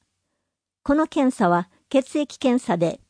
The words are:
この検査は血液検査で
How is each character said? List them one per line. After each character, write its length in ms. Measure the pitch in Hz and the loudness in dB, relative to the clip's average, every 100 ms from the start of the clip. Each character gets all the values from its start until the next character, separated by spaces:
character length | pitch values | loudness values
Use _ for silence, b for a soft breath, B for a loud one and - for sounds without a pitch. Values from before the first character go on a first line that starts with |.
| _ _ _ _ _ _ _ _ | _ _ _ _ _ _ _ _
こ 120 | - | -2
の 120 | 294 311 | 0 0
検 300 | 311 262 - | 0 0 2
査 120 | 180 | 2
は 200 | 175 175 _ - | 2 -2 _ -2
血 280 | 269 262 302 | -2 0 -4
液 200 | 285 - | -6 -4
検 260 | 262 247 | -2 0
査 120 | - 175 | -2 -2
で 240 | 170 - | -2 -4